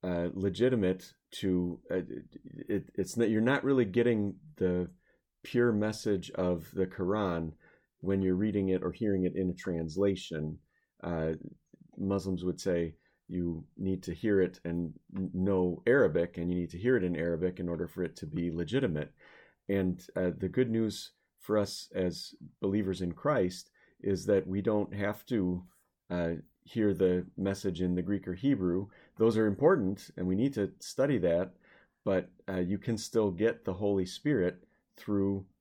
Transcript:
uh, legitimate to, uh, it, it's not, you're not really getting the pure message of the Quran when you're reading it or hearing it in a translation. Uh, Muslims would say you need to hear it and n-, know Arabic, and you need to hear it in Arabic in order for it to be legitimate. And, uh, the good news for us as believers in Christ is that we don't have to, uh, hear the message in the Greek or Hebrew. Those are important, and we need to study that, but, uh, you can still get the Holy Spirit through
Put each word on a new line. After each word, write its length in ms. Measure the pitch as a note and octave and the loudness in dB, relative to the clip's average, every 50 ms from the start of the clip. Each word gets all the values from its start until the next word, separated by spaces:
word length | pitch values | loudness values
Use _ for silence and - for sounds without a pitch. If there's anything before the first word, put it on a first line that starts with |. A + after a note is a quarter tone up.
| - | -2
uh, 260 | F#2 F2 E2+ E2+ F2 - | -2 0 0 0 -2 -2
legitimate 800 | F#2+ F#2 G2 F2+ - A#2 C3 B2+ A#2 G2 F2+ F#2 F#2 - - - _ _ _ - | 0 0 0 2 4 2 4 4 4 4 2 2 0 -4 -18 -20 _ _ _ -12
to, 460 | - - G2 F#2 F2+ F2 F2+ E2+ - _ - | -4 0 2 2 2 2 0 -2 -8 _ -4
uh, 100 | - F#2 F2 - - - - - - - _ - - D#2+ - | -4 -4 -4 -4 -10 -12 -12 -14 -20 -18 _ -16 -14 -14 -6
it, 240 | - G#2 G2 - - _ | -2 -2 -2 -2 -4 _
it's 240 | - F#2 - - A#2 | -6 -4 -4 0 0
not, 100 | A#2 G#2+ | 2 2
you're 140 | A2 A2 A2 | 4 2 4
not 220 | B2 C#3 C3+ - | 2 2 2 2
really 200 | C3+ C#3 C3 A#2+ | 2 2 2 2
getting 520 | G2 F2+ A#2+ A#2 A#2+ A#2+ G#2+ G#2 G2+ F#2 - - - - | 2 2 2 4 4 4 2 0 -2 -4 -8 -16 -20 -4
the 320 | - F#2 F#2 F2+ F2+ F2+ F2 - _ _ _ _ _ _ _ _ _ _ | -2 0 2 2 0 -2 -4 -6 _ _ _ _ _ _ _ _ _ _
pure 260 | - - B2 A#2+ A#2+ | -2 2 4 4 4
message 600 | A2+ G#2 G#2+ G#2+ G#2+ - - A2 G#2 F#2+ F2 - | 4 2 0 0 -2 -4 -2 -2 0 0 -2 -6
of 400 | - - F2+ F2+ F2+ E2 D#2 - - | -4 -2 0 0 0 0 -2 -8 -2
the 140 | E2+ F#2+ | -2 -2
Quran 680 | F2+ - - F#2+ F2+ G2+ G#2+ G#2 F#2 F2 E2 E2 D#2+ D#2+ _ _ - _ _ _ _ _ _ | -2 -2 -4 -2 0 0 0 0 0 0 -2 -4 -4 -8 _ _ -20 _ _ _ _ _ _
when 220 | - F#2 G2 G2 F#2+ | -2 0 0 2 2
you're 120 | F#2 F#2 | 2 2
reading 360 | F2+ G#2 G#2+ G2 G#2 G2 F#2+ | 2 2 2 2 2 2 2
it 120 | F#2 F#2 - | 0 0 0
or 80 | F2+ | -4
hearing 340 | F2 - A#2 G#2 G2 F#2+ F#2 | -4 -2 0 2 2 2 2
it 120 | F2+ - | 0 0
in 140 | F#2 F#2+ F2+ | 0 -2 -2
a 40 | F2 | -2
translation. 1040 | - - F#2+ F2 E2 E2 D#2+ D#2 F2+ G2+ G2+ G2 F2+ - - E2 D#2 D#2 D#2 D#2 D#2 _ _ _ _ _ _ _ _ - | -4 -4 -4 -2 -2 -4 -4 -2 0 2 2 2 0 -4 -8 -6 -6 -4 -6 -8 -10 _ _ _ _ _ _ _ _ -8
Uh, 280 | E2+ E2+ E2 D#2+ D#2+ D#2+ D2+ - - - _ _ _ - _ - - _ | -6 -4 -2 -2 -2 -2 -4 -8 -16 -18 _ _ _ -20 _ -20 -20 _
Muslims 480 | - G2 F#2+ G2 G2 F#2 G2 F#2+ E2+ F2 | -6 -2 -2 -2 -2 0 -2 -4 -2 -2
would 160 | F2+ E2+ - | -4 -4 -2
say 340 | - F#2+ F2+ E2+ E2+ E2 D#2+ _ _ _ _ _ _ _ | -2 0 0 0 0 -2 -4 _ _ _ _ _ _ _
you 360 | F2+ F2+ F2 F2 E2 D#2+ D#2 - _ - | -4 -2 -2 -2 -4 -6 -8 -14 _ -6
need 240 | F#2+ F#2+ F#2+ F#2 - | -2 -2 -2 -2 -4
to 120 | - E2+ | -8 -8
hear 260 | - - G#2+ G2+ G2 | -2 0 2 4 4
it 180 | F#2 F2+ F#2 - _ | 4 2 0 -6 _
and 280 | E2+ E2+ F2 F2 D#2+ - - _ _ - | -4 -2 -2 -2 -4 -6 -12 _ _ -8
n-, 140 | G2 F#2+ F2+ F#2 | -6 -6 -4 -2
know 480 | F#2 F#2 G2+ G2 F#2 F2+ F2+ E2+ - - | 0 0 2 2 2 2 0 0 -2 2
Arabic, 500 | - B2 C#3+ A#2+ F2+ D2+ E2+ E2+ E2+ - | 4 4 6 4 4 4 2 0 0 -2
and 140 | F2 E2+ F2 | -4 -4 -2
you 80 | F2+ F2+ | -2 -2
need 120 | F2 E2 | -2 -4
to 80 | - E2+ | -6 -4
hear 180 | G2 A#2+ C3 | 0 2 2
it 80 | A#2 F2+ | 2 2
in 100 | F2+ F2 | 0 -2
Arabic 460 | D#2 E2 E2+ E2+ D#2 F2 F#2 F2+ - | -2 -2 -2 0 0 -2 -2 -2 -2
in 80 | F2+ F2 | -4 -4
order 180 | E2+ D#2+ F2 | -4 -4 -4
for 160 | E2 - F2+ F2+ | -6 -4 -6 -6
it 140 | D#2+ D#2 | -6 -6
to 100 | - - | -10 -12
be 240 | D2+ D2 F2 E2+ F2 | -8 -4 -4 -2 -2
legitimate. 640 | D#2+ E2 F2 D#2 G#2+ C3+ B2+ G#2 D#2+ D2+ D2+ - _ _ - - - - - _ _ _ _ - | -2 -4 -4 -2 0 0 0 0 -2 -2 -6 -6 _ _ -20 -20 -20 -20 -20 _ _ _ _ -2
And, 360 | G2 G2 F#2+ F#2 F2+ F2+ - - - | 0 2 2 0 -2 -4 -8 -8 -4
uh, 140 | F#2 F#2 F2+ E2 | -2 -2 -2 -2
the 120 | D2 G2 F2+ | -2 -4 -2
good 220 | F#2 B2 B2+ A#2 | 0 0 0 2
news 420 | A2+ A2+ A2+ G#2+ G2+ - - - _ _ _ _ _ _ | 2 0 0 0 -2 -6 -12 -16 _ _ _ _ _ _
for 180 | - - G#2+ | -4 0 0
us 320 | G#2+ G2+ G2 - - - - - | 0 0 0 -4 -12 -14 -8 -4
as 400 | F#2+ F#2 F2+ F2+ - - - - - - - _ _ | -2 -2 -2 -2 -4 -12 -16 -16 -18 -20 -20 _ _
believers 400 | - G2 G2 G#2+ G2+ F#2 F#2 F2+ | -4 0 0 0 0 0 -2 -2
in 120 | F#2 F2 F2 | -2 -4 -4
Christ 580 | - - C#3+ D3+ B2 F#2 F2+ F#2 - - _ _ _ _ _ _ _ | -2 -2 0 2 2 2 0 -2 -6 -16 _ _ _ _ _ _ _
is 260 | - G2+ G2 F2 F#2+ | -2 -2 -2 -2 2
that 220 | G2+ G2+ F#2+ F#2 F2+ | 2 2 2 2 0
we 120 | F#2 G2+ | -4 -2
don't 320 | G2 A#2 G#2+ G#2+ G#2 - - | 0 2 2 0 0 -2 -4
have 320 | G2+ G2+ G2+ G#2 - - | -4 -2 -4 -4 -6 -6
to, 360 | - B2 A2 F#2+ F2+ F2+ F2+ F2+ - _ _ _ _ _ _ _ _ | -4 -2 0 0 0 0 -2 -6 -12 _ _ _ _ _ _ _ _
uh, 220 | F2+ F2 F2 E2 E2+ D#2 - _ _ _ _ | -2 -2 0 0 -2 -4 -8 _ _ _ _
hear 300 | - - A#2 G#2+ G#2 G2 | -8 -2 2 2 2 4
the 320 | E2 F#2+ F#2 F2+ F2+ F2+ - - | 4 4 4 4 4 0 -4 -6
message 440 | - F#2+ G2 G2 G2 - G2 E2+ D#2 | -2 -2 -2 -2 -2 -2 -4 -2 0
in 140 | F#2 F2+ F2+ | 0 0 0
the 80 | F2+ F2 | 0 0
Greek 260 | F2+ G2+ G2 - - | 0 -2 -4 -2 -6
or 60 | F2+ | -8
Hebrew. 540 | F2+ A#2 C#3 C#3 G#2+ F#2 F2+ E2+ F#2 G2+ G2+ - - - _ _ - | -2 0 0 2 2 2 0 0 0 -2 -6 -12 -20 -20 _ _ 4
Those 180 | A2 A#2 A2 | 4 4 6
are 100 | A2 A2 | 4 2
important, 640 | G#2+ G2+ - C3+ D#3+ G3 D#3+ G#2 F#2 G#2 - - - - | 2 2 4 6 6 6 6 2 -2 -2 -4 -10 -16 -10
and 100 | - F#2 | -4 -2
we 100 | F#2 F#2 | 0 2
need 180 | G2 A#2+ C#3 C#3 | 2 2 0 0
to 180 | A2 G2+ F#2 - _ | 0 -2 -2 -4 _
study 380 | - - - - C3 C#3+ C#3+ G#2+ | -16 -12 -2 0 0 2 2 2
that, 360 | F2 F2 E2+ F2 F#2 F#2 - _ _ _ - - _ _ _ _ _ | 2 2 2 2 0 -2 -8 _ _ _ -20 -20 _ _ _ _ _
but, 260 | G#2+ G2 F#2 F2 - _ _ - - | 0 0 0 0 -2 _ _ -10 -6
uh, 100 | F#2+ F#2 | -2 -2
you 200 | F2+ F2 G2+ F#2+ | 0 0 -2 -2
can 200 | - - A2+ G#2 | -2 -4 -4 -4
still 320 | - - - A#2 A2 G2+ | -4 -2 0 2 2 2
get 340 | F2+ E2+ G#2 A#2 A2+ - - | 2 2 0 0 0 0 -6
the 80 | - F#2 | -6 -4
Holy 340 | F2+ G#2+ G2+ G2+ G2 F#2 | -2 0 2 2 2 0
Spirit 560 | F2+ - - _ C#3+ D3+ A2+ F2+ F2+ F2+ - - _ _ _ _ _ _ | -2 -6 -6 _ 0 2 2 2 0 0 -4 -18 _ _ _ _ _ _
through 500 | - - - G#2 G2+ F#2+ G2 G2 G2 F#2+ - _ _ | -16 -6 -2 0 2 2 2 0 -2 -6 -10 _ _